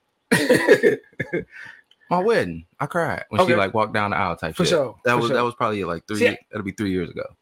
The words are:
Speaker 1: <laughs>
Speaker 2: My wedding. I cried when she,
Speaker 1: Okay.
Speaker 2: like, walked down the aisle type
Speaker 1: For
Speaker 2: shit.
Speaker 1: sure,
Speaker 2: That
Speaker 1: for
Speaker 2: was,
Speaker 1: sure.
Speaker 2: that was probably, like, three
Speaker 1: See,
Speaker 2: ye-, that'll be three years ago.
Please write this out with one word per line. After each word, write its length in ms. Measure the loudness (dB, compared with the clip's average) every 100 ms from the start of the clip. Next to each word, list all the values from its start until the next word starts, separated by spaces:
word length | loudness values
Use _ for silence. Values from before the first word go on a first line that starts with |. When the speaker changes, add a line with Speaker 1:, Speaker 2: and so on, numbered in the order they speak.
| _ _ _
Speaker 1:
<laughs> 680 | 0 2 2 4 4 4 0 -4 -12 -8 -8 -8 -14 -20 -20 _ _ -4
Speaker 2:
My 100 | 0
wedding. 460 | 2 2 0 -4 -12 -8
I 60 | -6
cried 380 | -2 -2 -4 -2
when 100 | 2
she, 60 | 2
Speaker 1:
Okay. 100 | 2
Speaker 2:
like, 180 | 2
walked 200 | 0 0
down 180 | 0 0
the 60 | 0
aisle 180 | -2 -2
type 180 | -4 -2
Speaker 1:
For 80 |
Speaker 2:
shit. 60 | 2
Speaker 1:
sure, 240 | 2 0 -2 0
Speaker 2:
That 80 | 2
Speaker 1:
for 20 |
Speaker 2:
was, 60 | 2
Speaker 1:
sure. 80 | 0
Speaker 2:
that 60 |
was 120 | 0 -2
probably, 280 | -2 -2 -4
like, 220 | -6 -6
three 100 | 0
Speaker 1:
See, 80 | 0
Speaker 2:
ye-, 80 | 0 _
that'll 120 | -8
be 80 | -6
three 200 | -4 -2
years 180 | -2 -4
ago. 140 | -8 -12 -10